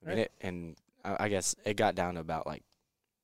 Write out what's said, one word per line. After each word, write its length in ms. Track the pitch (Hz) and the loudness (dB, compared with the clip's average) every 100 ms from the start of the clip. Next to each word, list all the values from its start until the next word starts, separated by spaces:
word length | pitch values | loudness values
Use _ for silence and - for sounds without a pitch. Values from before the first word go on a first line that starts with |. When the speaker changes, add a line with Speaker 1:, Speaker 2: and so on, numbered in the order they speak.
Speaker 1:
I 40 | - | -4
mean, 100 | 101 | 0
Speaker 2:
Right. 20 | |
Speaker 1:
it, 140 | 110 - | 0 -2
and 360 | 98 90 85 78 _ _ | -6 -6 -8 -12 _ _
I, 200 | 95 101 | -4 0
I 40 | 107 | 2
guess 260 | 98 - - | 2 0 -2
it 100 | 107 | -2
got 200 | 104 104 | 4 4
down 200 | 90 87 | 4 0
to 60 | 87 | -2
about, 260 | 80 80 67 | -4 -4 -4
like, 160 | 76 _ _ _ _ _ _ | -8 _ _ _ _ _ _